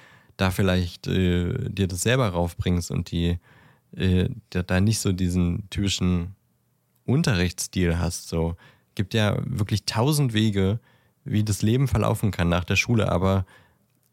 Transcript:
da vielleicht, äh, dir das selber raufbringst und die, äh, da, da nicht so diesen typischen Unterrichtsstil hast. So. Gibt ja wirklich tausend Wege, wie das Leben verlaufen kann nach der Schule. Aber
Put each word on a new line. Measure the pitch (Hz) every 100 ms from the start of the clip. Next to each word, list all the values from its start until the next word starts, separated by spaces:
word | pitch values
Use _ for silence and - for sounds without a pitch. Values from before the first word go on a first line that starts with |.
| - - _ -
da | 95
vielleicht, | 98 95 90 87 - 92
äh, | 92 92 87 87 85 -
dir | 95 92
das | 90
selber | 110 131 107
raufbringst | 87 87 - 92 87 -
und | 90 -
die, | 85 85 85 _ - - _ - -
äh, | 92 92 90 117 -
da, | 90
da | 87 92
nicht | 104 107
so | 107
diesen | 90 90 90 87 87 -
typischen | - 98 - 90 87 90 - _ _ _ _ _ _ -
Unterrichtsstil | 143 160 90 90 - - 95 85 82
hast. | 82 - -
So. | 82 82 85 - _ _
Gibt | - 95
ja | 113 104 - -
wirklich | 98 101 104 -
tausend | 107 139 147 127
Wege, | 107 110 98 95 113 _ _ _ _
wie | - 107
das | 107 95
Leben | 107 127 135
verlaufen | 110 107 110 101
kann | - 85
nach | 85
der | 87 98
Schule. | - 113 95
Aber | 90 95 98 - - _ _ _ _ _